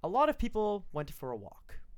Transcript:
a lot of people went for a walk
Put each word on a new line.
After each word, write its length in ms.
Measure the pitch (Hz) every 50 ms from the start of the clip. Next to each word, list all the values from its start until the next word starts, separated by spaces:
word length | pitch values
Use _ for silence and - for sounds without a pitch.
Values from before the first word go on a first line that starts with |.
| -
a 40 | 170
lot 200 | 185 254 294 302
of 100 | 294 -
people 480 | - 240 - 214 214 208 208 202 190 - -
went 180 | 147 151 143
for 220 | - - - 131 123
a 40 |
walk 440 | 110 98 - - - - - - - - - -